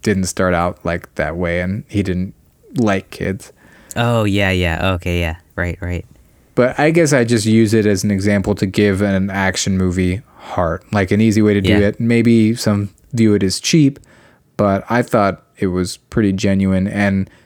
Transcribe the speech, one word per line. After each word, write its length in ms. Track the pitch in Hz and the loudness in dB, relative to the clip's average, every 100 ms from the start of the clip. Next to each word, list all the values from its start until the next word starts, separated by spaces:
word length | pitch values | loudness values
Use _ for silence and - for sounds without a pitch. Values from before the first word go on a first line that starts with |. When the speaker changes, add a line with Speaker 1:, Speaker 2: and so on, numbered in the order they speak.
Speaker 1:
didn't 220 | - 98 | -2 -2
start 280 | 92 - 92 | -2 -2 0
out, 320 | 87 87 - | 0 -2 -4
like, 300 | 82 85 - | -6 -6 -8
that 240 | - 76 82 | -8 -6 -4
way 240 | 87 87 | -4 -4
and 220 | 90 101 - | -4 -6 -6
he 140 | 101 | -4
didn't 320 | 92 90 95 - _ _ _ 233 | -2 -4 -6 -10 _ _ _ -2
like 320 | 110 98 - | 0 -2 -6
kids. 460 | - 90 95 - _ _ - - - | -10 -8 -8 -12 _ _ -20 -12 -4
Speaker 2:
Oh, 280 | 117 117 | -2 0
yeah, 260 | 107 98 98 | 0 0 0
yeah. 420 | 92 87 82 95 90 | 0 0 -2 -2 -4
Okay, 240 | 87 87 | -4 -4
yeah. 160 | 85 82 _ - | -4 -6 _ -8
Right, 220 | 87 - | -6 -6
right. 240 | 87 87 - _ _ _ _ | -8 -8 -10 _ _ _ _
Speaker 1:
But 240 | - 123 - | 0 0 2
I 120 | 147 | 2
guess 220 | 165 156 | 2 2
I 100 | 139 | 2
just 220 | 117 117 104 | 2 2 2
use 260 | 110 110 | 2 4
it 120 | 110 104 | 2 2
as 180 | 98 | 0
an 60 | 107 | 0
example 440 | 98 101 101 95 101 | -2 0 0 0 -2
to 100 | 98 | -2
give 340 | 95 104 95 | 0 2 2
an 280 | 104 95 98 | 0 0 -2
action 460 | 98 95 92 - 95 | -2 -2 -2 -2 0
movie 420 | 92 90 90 92 - - | 0 0 -2 -2 -8 -20
heart, 480 | - - 85 82 - | -10 -4 -4 -4 -4
like, 180 | 104 95 | -2 0
an 100 | 101 | 2
easy 180 | 113 107 | 2 4
way 120 | 107 | 2
to 60 | 101 | 2
do 100 | 98 | 2
Speaker 2:
Yeah. 60 | 98 101 | 2 2
Speaker 1:
it. 100 | - | 0
Maybe 540 | 117 117 117 117 110 | 0 2 4 4 2
some 360 | 120 - 104 101 - _ | 0 -2 -2 -2 -10 _
view 200 | 117 110 | 0 2
it 80 | 104 | 2
as 160 | 98 - | 0 -4
cheap, 380 | - 165 139 139 - - _ _ _ - | 0 2 2 0 -12 -20 _ _ _ -2
but 260 | 104 98 - | 0 0 0
I 100 | 117 | -2
thought 400 | 120 120 98 90 _ - | 0 2 0 -2 _ -6
it 100 | 101 | -4
was 280 | 90 92 - | -2 -4 -6
pretty 360 | - - 104 | -8 0 0
genuine. 540 | 95 98 98 95 95 95 | 0 0 0 2 0 -2
And 420 | 101 101 98 92 - | -2 0 0 -4 -10